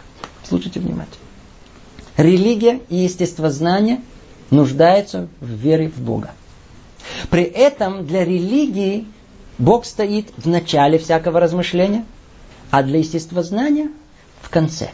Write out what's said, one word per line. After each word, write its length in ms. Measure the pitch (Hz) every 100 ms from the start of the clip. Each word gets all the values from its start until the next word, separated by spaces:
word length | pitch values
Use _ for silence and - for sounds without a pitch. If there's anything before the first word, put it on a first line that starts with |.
| - - - -
Слушайте 380 | - 180 180 185
внимательно. 360 | 180 170 156 - - - - - - - - - - -
Религия 640 | 170 180 208 220 233 254 -
и 80 | 180
естествознание 1040 | 180 180 175 - 156 139 165 190 214 254 - - - - -
нуждаются 800 | 139 131 139 165 196 202 185 175 -
в 80 | 123
вере 400 | 107 135 156 160
в 120 | 123
Бога. 300 | 120 110 107 - - - - - - - - - -
При 140 | 175
этом 640 | 175 - 285 277 190 196 156
для 180 | 185
религии 800 | 170 180 185 269 285 196 196 208 226 - - - - -
Бог 260 | 127 233
стоит 480 | - - 208 214 214 -
в 120 | 156
начале 500 | 170 165 151 143 160
всякого 420 | 160 160 170 165
размышления, 640 | 170 180 170 175 196 214 226 - - - - - -
а 120 | 139
для 160 | 135 156
естествознания 920 | 160 165 - 175 170 202 294 294 302 - - - - -
в 80 | -
конце. 400 | 165 156 - -